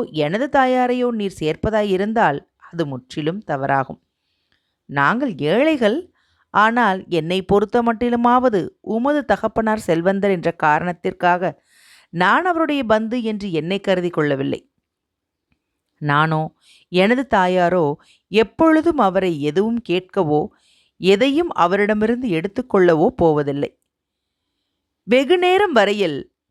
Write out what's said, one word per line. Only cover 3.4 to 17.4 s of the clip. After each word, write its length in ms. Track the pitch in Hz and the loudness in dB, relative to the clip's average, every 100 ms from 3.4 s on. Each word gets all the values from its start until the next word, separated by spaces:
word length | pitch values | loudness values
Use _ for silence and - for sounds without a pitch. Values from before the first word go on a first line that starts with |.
தவறாகும். 560 | - 143 135 139 131 - _ _ _ _ _ _ _ _ - | -6 -6 -2 -2 -2 -8 _ _ _ _ _ _ _ _ -8
நாங்கள் 420 | 139 143 220 277 147 147 | 0 0 0 -4 -4 -2
ஏழைகள், 520 | 208 302 302 214 277 370 _ _ _ _ | 0 0 0 0 -2 -8 _ _ _ _
ஆனால் 460 | 196 214 240 220 190 - | 0 2 2 0 -2 -2
என்னை 320 | 170 160 185 | -4 -2 -4
பொறுத்த 360 | 190 202 208 240 | 0 0 2 0
மட்டிலுமாவது 800 | 233 220 240 233 240 247 254 202 - - - | 0 -2 -2 0 2 2 2 0 -4 -8 -6
உமது 340 | 220 262 294 - | -4 -2 -2 0
தகப்பனார் 600 | 196 220 - 220 214 208 | -2 -2 -4 -2 -2 -2
செல்வந்தர் 480 | 165 175 196 202 185 | 0 0 0 0 0
என்ற 160 | 165 | -2
காரணத்திற்காக 1040 | - 156 151 175 170 185 185 180 180 175 - _ _ _ _ _ | -2 0 0 0 -6 -6 -2 0 2 -2 -6 _ _ _ _ _
நான் 320 | 170 180 247 359 | 0 2 2 2
அவருடைய 380 | 330 320 285 | 0 0 -2
பந்து 360 | 226 220 220 247 | 0 0 0 -4
என்று 260 | 220 214 202 | -4 -6 -4
என்னை 280 | 160 160 196 | -4 -2 -4
கருதி 300 | 202 185 175 | -2 -2 -2
கொள்ளவில்லை. 520 | 175 147 139 139 - _ _ _ _ _ _ _ _ _ _ _ _ _ - | -2 0 0 -4 -6 _ _ _ _ _ _ _ _ _ _ _ _ _ -8
நானோ 420 | 151 143 160 156 160 _ _ _ - | -2 2 2 0 -4 _ _ _ -6
எனது 340 | 175 196 247 262 | 0 2 2 0
தாயாரோ 580 | 208 | 0